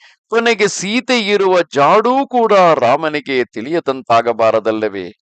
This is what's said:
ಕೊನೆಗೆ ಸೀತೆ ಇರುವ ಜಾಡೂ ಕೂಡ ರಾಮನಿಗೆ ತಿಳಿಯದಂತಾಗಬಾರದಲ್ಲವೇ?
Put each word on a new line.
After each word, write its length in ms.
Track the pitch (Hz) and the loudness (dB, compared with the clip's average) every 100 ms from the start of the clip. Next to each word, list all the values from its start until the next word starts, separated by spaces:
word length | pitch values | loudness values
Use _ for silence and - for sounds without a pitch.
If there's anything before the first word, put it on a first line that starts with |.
| _ _ _ | _ _ _
ಕೊನೆಗೆ 380 | 226 233 214 202 | -2 -2 0 -2
ಸೀತೆ 520 | - 185 233 247 247 | -2 -6 -4 -2 -2
ಇರುವ 420 | 202 202 190 185 165 | 0 0 2 0 0
ಜಾಡೂ 540 | - 143 202 220 262 277 | 0 2 2 2 -2 -2
ಕೂಡ 260 | 247 226 | -2 2
ರಾಮನಿಗೆ 920 | 202 175 143 117 143 156 151 123 131 117 | 4 4 4 2 0 -2 -6 -4 -2 -2
ತಿಳಿಯದಂತಾಗಬಾರದಲ್ಲವೇ? 1700 | - 123 170 139 135 117 117 117 113 113 110 107 110 107 98 90 - | -6 -6 -4 -4 -6 0 0 2 0 0 2 0 -2 -4 -6 -10 -14